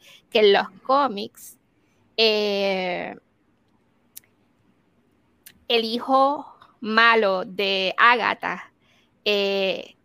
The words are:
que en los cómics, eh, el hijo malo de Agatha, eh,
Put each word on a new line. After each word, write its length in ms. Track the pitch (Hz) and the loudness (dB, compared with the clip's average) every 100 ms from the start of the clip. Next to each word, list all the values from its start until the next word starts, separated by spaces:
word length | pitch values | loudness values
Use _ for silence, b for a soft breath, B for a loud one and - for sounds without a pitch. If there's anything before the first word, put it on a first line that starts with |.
| b b _ | b b _
que 80 | 220 | 2
en 140 | 208 | 4
los 160 | 196 208 185 | 4 0 -8
cómics, 760 | - 269 269 202 226 - - - _ _ _ _ _ - | -2 0 0 -4 -12 -16 -20 -20 _ _ _ _ _ 0
eh, 1000 | 220 214 208 202 196 190 185 175 - - _ _ _ _ _ _ _ _ _ - - _ _ _ _ _ _ _ _ _ _ _ - _ - | 2 2 -2 -2 -2 -2 -4 -6 -10 -14 _ _ _ _ _ _ _ _ _ -20 -20 _ _ _ _ _ _ _ _ _ _ _ -20 _ -4
el 180 | 233 | -2
hijo 640 | 226 233 269 269 269 302 - B B _ | -2 -6 0 2 2 0 -10 B B _
malo 640 | 214 220 233 226 202 185 | -2 2 4 4 2 -2
de 500 | 185 185 196 190 185 - | -6 -6 -4 -2 -2 2
Agatha, 760 | 240 247 202 - 175 180 - _ _ _ _ _ | 2 2 0 -4 -6 -10 -14 _ _ _ _ _
eh, 720 | 208 202 196 196 190 - - _ | -2 0 0 -2 -2 -4 -10 _